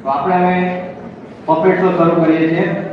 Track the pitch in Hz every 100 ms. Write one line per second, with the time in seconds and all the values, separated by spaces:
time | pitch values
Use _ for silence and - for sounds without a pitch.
0 | 170 170 185 180 180 180 180 180 - -
1 | - - - - - - 190 180 185 165
2 | 170 170 156 160 160 165 180 - -